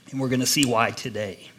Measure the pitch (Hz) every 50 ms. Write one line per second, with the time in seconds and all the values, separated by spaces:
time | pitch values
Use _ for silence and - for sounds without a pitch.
0 | - - 135 135 135 127 127 127 127 123 - 151 139 123 117 110 113 104 - -
1 | - 123 104 104 107 98 87 - - - -